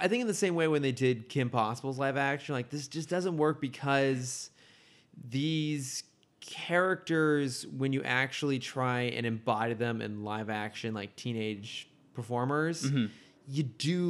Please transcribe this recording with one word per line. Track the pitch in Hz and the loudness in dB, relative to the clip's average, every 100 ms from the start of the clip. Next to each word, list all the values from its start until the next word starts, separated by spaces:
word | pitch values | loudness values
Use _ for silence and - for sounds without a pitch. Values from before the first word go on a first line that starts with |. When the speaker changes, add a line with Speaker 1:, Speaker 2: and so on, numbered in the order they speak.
Speaker 1:
I | 185 | 2
think | 233 | 2
in | 240 | 0
the | |
same | 185 190 170 | 2 2 4
way | 160 | 4
when | 151 | 4
they | 135 | 2
did | 127 131 117 110 | 2 2 2 0
Kim | 139 123 | -2 0
Possible's | 120 110 120 135 131 | 2 0 -2 -4 -2
live | 139 135 | 0 2
action, | 139 139 143 131 | 0 0 -2 -4
like, | 123 | -4
this | 147 131 | -8 -8
just | 160 147 | -6 -2
doesn't | 175 185 165 | 0 0 2
work | 151 156 | 2 2
because | 139 - 143 139 135 131 123 - - _ - - - - _ - 123 | -4 -4 2 4 4 2 -2 -8 -10 _ -20 -20 -20 -20 _ -18 -6
these | 131 156 160 151 147 131 - - _ _ - | -2 0 0 0 -2 -4 -8 -10 _ _ -20
characters, | - - - 175 185 180 - 160 156 147 139 120 - | -16 -10 0 2 4 2 2 4 6 4 2 -4 -8
when | 131 135 | -2 0
you | 135 | 0
actually | - 127 135 - 147 131 | 2 2 2 0 0 0
try | 127 135 127 123 | -2 0 0 2
and | 123 120 117 | 0 0 -2
embody | 113 117 107 117 | -2 0 2 2
them | 113 120 113 | 0 0 -2
in | 107 104 | -4 -4
live | 104 107 107 | -4 -4 -4
action, | 107 107 - 117 | -4 -4 -6 -4
like, | 107 101 - | -4 -6 -8
teenage | 123 113 107 104 104 - - _ _ | -4 -2 -2 -4 -6 -10 -12 _ _
performers, | - 110 120 127 147 160 165 | -10 -4 0 0 2 0 0
Speaker 2:
Mm-hmm. | 135 139 107 - - - - | 0 2 0 -4 -20 -20 -6
Speaker 1:
you | 139 | -2
do | 131 - 139 180 | -2 -2 0 2